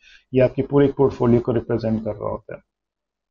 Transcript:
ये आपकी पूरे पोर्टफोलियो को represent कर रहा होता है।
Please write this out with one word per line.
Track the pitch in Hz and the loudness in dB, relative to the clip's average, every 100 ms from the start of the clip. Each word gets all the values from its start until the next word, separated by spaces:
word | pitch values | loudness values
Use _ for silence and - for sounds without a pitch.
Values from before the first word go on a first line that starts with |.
| _ _ _ | _ _ _
ये | 127 | 0
आपकी | 123 - | 2 0
पूरे | 135 143 139 | 0 2 2
पोर्टफोलियो | 139 131 - 123 117 | 2 0 2 2 2
को | 127 | 2
represent | 113 113 117 113 110 110 | -4 -2 -4 -2 -4 -4
कर | |
रहा | 107 107 | -8 -8
होता | 107 - - | -10 -12 -18
है। | _ _ _ _ _ _ _ | _ _ _ _ _ _ _